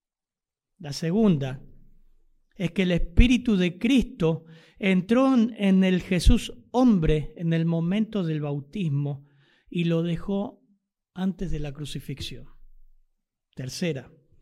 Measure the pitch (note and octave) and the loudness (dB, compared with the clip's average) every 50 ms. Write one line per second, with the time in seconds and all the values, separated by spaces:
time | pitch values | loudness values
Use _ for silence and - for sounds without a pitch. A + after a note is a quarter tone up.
0 | _ _ _ _ _ _ _ _ _ _ _ _ _ _ _ - F3 D3 C#3 - | _ _ _ _ _ _ _ _ _ _ _ _ _ _ _ -16 -14 -12 -8 -6
1 | E3 D#3+ F3 A3 A3+ G#3 E3+ C#3 C#3 C3 C3 - - - - - - - - _ | -4 -2 2 4 4 4 4 2 0 -6 -8 -12 -16 -20 -20 -20 -20 -20 -20 _
2 | _ _ _ _ _ _ _ _ _ _ _ - F#3 E3 - - F#3 F3 F3 E3 | _ _ _ _ _ _ _ _ _ _ _ -6 -6 -2 0 0 0 2 2 2
3 | - - - - A#3 B3 B3+ A#3+ B3 A#3 G#3+ F#3 F3+ F3 E3+ - - A#3+ C#4 B3 | 0 2 4 6 6 6 4 2 2 2 2 2 2 0 -2 -2 0 2 2 2
4 | - - - - E3+ D#3+ E3 - - - - - - _ _ - G#3+ F#3+ F#3+ F#3 | 2 0 -2 -2 -2 -2 -2 -2 -6 -14 -20 -20 -20 _ _ -4 -2 0 0 0
5 | F3 - A3+ B3 C4+ C4+ C4+ A#3+ A3 A#3+ - - G3+ G3 F#3+ F#3+ F#3+ F#3 F#3 F3+ | 2 2 2 4 4 4 4 2 2 0 -2 -2 0 2 4 4 4 2 2 0
6 | - - F#3 F3 - - B3 G#3 - - - - - _ - B3 B3+ B3 G#3+ F3+ | -2 -2 -2 2 4 4 4 4 2 -4 -14 -18 -10 _ 2 4 4 4 4 4
7 | D#3 D3+ D#3 D#3 C#3 - - - F3 E3 E3 E3 E3 E3 E3 E3 E3 E3+ F#3+ G#3+ | 2 2 0 0 -2 -6 -8 -6 -2 -2 0 0 0 0 -2 -2 -2 -2 -2 -2
8 | A3 A3 A3 G#3 F3 D#3+ D#3 D3+ D3 D3 C#3+ D3 C#3 - - G#3+ F#3 D#3 C#3 C#3+ | -2 -2 -4 -4 -4 -4 -4 -4 -6 -6 -6 -8 -8 -10 -8 -6 -4 -2 -2 -2
9 | C#3+ C#3+ C#3+ C#3 - _ _ _ _ _ _ _ _ _ - F3 E3+ E3+ E3+ E3 | -4 -4 -6 -10 -14 _ _ _ _ _ _ _ _ _ -6 -4 -2 0 0 -2
10 | E3 E3+ E3 D#3+ - - G3 G3 G3+ - - _ _ _ _ _ _ _ _ _ | -2 -2 -4 -6 -6 -4 -4 -4 -6 -8 -10 _ _ _ _ _ _ _ _ _
11 | _ _ _ F3+ F#3 F#3+ F3 - F#3+ D#3+ D#3+ D3+ D3 C#3+ C3+ D#3 D3+ C#3 - C#3+ | _ _ _ -6 -4 -4 -4 -4 -4 -4 -4 -4 -4 -6 -8 -10 -10 -10 -10 -10
12 | - - C#3 - - - - F2+ - - - - - - - - - - - _ | -10 -10 -10 -10 -12 -12 -14 -16 -18 -20 -20 -20 -20 -20 -20 -20 -20 -20 -20 _
13 | _ _ _ _ _ _ _ _ _ _ _ - C3 B2+ - - F#3+ E3 D3 C3 | _ _ _ _ _ _ _ _ _ _ _ -12 -12 -10 -8 -6 -4 -4 -4 -6
14 | - - - _ _ _ _ _ | -10 -16 -20 _ _ _ _ _